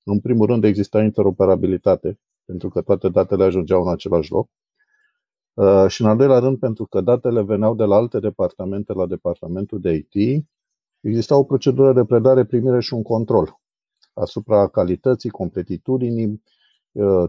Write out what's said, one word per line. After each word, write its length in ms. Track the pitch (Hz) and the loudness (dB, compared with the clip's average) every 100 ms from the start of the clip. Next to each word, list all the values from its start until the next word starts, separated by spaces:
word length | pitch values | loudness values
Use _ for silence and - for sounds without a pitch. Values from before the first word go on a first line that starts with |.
În 180 | - 101 | -4 -4
primul 260 | 123 120 107 | 0 2 2
rând, 180 | 117 | 2
exista 380 | 107 98 101 107 | 2 0 -2 0
interoperabilitate, 1160 | 107 - 98 92 95 92 92 92 101 92 107 104 _ _ | 0 0 -2 2 2 2 0 -2 0 0 -2 -10 _ _
pentru 240 | - 90 95 | -16 -12 -8
că 120 | 104 | -6
toate 280 | - 95 95 | -2 -2 0
datele 360 | 95 90 95 | 0 0 2
ajungeau 380 | 95 90 80 92 | 2 0 0 0
în 80 | 87 | 0
același 420 | 85 - 85 73 | -4 -2 -2 -2
loc. 160 | 82 - _ _ _ _ _ _ _ _ _ _ | -4 -6 _ _ _ _ _ _ _ _ _ _
Uh, 300 | - 98 98 95 | 0 4 6 4
și, 140 | - | 2
în 60 | 110 | 0
al 80 | 113 | 4
doilea 220 | 139 127 | 4 4
rând, 200 | 131 131 | 2 -2
pentru 260 | 123 110 | -4 -6
că 160 | 104 98 | -6 -4
datele 420 | 95 120 123 117 | 0 0 0 -2
veneau 320 | 101 104 107 | -2 0 0
de 100 | 110 | 0
la 120 | 104 101 | 2 2
alte 220 | 117 110 | 2 -2
departamente 720 | 104 - - - 95 98 104 | -6 -4 -6 -4 -8 -8 -6
la 140 | 95 90 | -6 -6
departamentul 760 | 87 87 85 85 90 101 104 | -4 -6 -8 -8 -8 -8 -6
de 120 | 90 | -4
I 100 | 78 | -4
T, 440 | - 101 113 147 151 _ _ _ _ _ | -4 -2 -2 -2 -6 _ _ _ _ _
exista 360 | 107 113 - 143 | -4 -4 2 2
o 80 | |
procedură 480 | 139 135 143 127 135 | 2 0 0 4 4
de 120 | 123 | 4
predare, 400 | 117 120 127 131 | 2 2 4 2
primire 360 | 120 123 127 123 | 2 0 0 0
și 140 | 107 | -2
un 80 | 117 | -6
control 580 | 107 113 110 110 78 - _ _ _ _ _ | -4 -4 2 0 0 -6 _ _ _ _ _
asupra 540 | - - 110 104 104 98 | -8 -8 -8 0 2 4
calității, 640 | - 90 90 127 120 117 | 0 -2 -2 -2 -2 -4
completitudinii, 1120 | - 90 95 87 90 - 131 120 117 110 107 _ _ _ _ _ | -8 -8 -6 -8 -10 -6 -4 -2 -4 -4 -6 _ _ _ _ _
uh, 320 | - 101 92 | -2 0 2